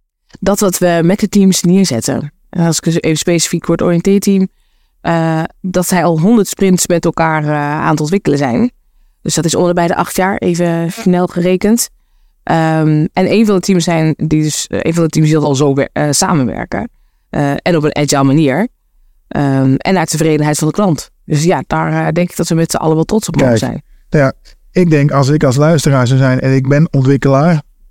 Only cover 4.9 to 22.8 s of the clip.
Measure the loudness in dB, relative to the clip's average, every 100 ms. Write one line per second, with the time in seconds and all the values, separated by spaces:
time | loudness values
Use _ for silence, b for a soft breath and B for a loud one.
4.9 | _ -4 -2 0 -2 -4 _ -4 -4 0
5.9 | 0 2 2 2 2 2 0 2 2 0
6.9 | 0 0 0 -2 0 -2 -2 -2 -4 -2
7.9 | -2 -2 -2 0 -2 0 0 -2 _ _
8.9 | _ _ _ -6 -4 -2 0 0 0 0
9.9 | -2 -4 -2 -2 -2 -2 0 -2 -2 -4
10.9 | -4 0 0 0 -2 0 0 0 0 -2
11.9 | _ _ _ _ _ -4 -2 0 0 2
12.9 | 0 0 0 0 2 2 2 2 0 2
13.9 | 0 0 -2 -2 0 -2 -4 -6 -4 -2
14.9 | 0 0 2 2 2 0 0 0 0 -2
15.9 | -2 -2 0 0 0 -2 -4 -8 -8 -8
16.9 | _ _ _ -10 -4 -2 -2 -2 0 0
17.9 | -2 -2 2 2 2 2 0 -4 _ _
18.9 | _ _ _ _ -4 -2 0 2 0 0
19.9 | -2 -2 -2 0 0 0 0 -2 0 0
20.9 | -2 -6 _ -4 -2 0 0 -2 -4 -2
21.9 | -2 -2 -2 -4 -4 -4 -2 -2 -2